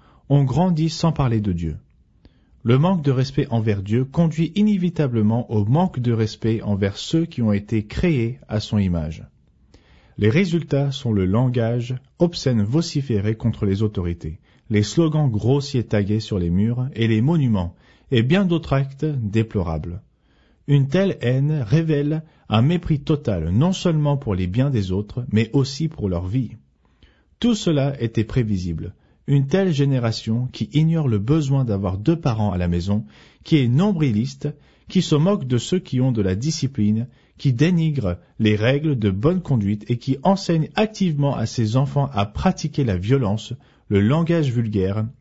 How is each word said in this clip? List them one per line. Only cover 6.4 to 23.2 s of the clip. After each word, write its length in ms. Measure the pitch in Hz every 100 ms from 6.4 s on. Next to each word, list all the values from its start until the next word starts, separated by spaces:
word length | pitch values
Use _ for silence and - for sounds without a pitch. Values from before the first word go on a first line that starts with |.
| 113 113
envers 340 | 107 98 98 -
ceux 300 | - 165 165
qui 160 | 143
ont 100 | 113
été 340 | 101 - 110 104
créés 540 | - 180 143 117 131 -
à 100 | 107
son 200 | - 107
image. 460 | 95 87 78 80 - _ _ _ _ - _ _ _ -
Les 140 | 104
résultats 600 | 135 196 165 - 139 139
sont 220 | 135 120
le 140 | 104 92
langage 680 | 107 127 123 113 123 120 127 - -
obscène 440 | 175 170 - 117
vociféré 720 | 101 143 170 147 135 107 104
contre 320 | 110 117 - 101
les 160 | 98
autorités, 580 | 110 101 87 85 80 80 _ _ -
les 120 | 104
slogans 480 | 104 - 165 151 143
grossiers 540 | 107 113 143 139 127
tagués 360 | 107 107 101 107
sur 180 | - 101
les 100 | 87
murs 400 | 90 110 120 131
et 120 | 110 113
les 140 | 110
monuments, 540 | 131 170 131 104 90 - _ _ -
et 120 | 120
bien 240 | 123 180 190
d'autres 260 | 165 -
actes 320 | 139 139 -
déplorables. 960 | 156 139 107 110 110 104 85 80 85 90 - _ _ _ _ _ -
Une 220 | 143 135
telle 300 | 180 196 -
haine 440 | 120 131 147 156 107
révèle 560 | 151 165 143 147 156 - _ -
un 140 | 110
mépris 380 | 131 180 - 151
total 500 | - 147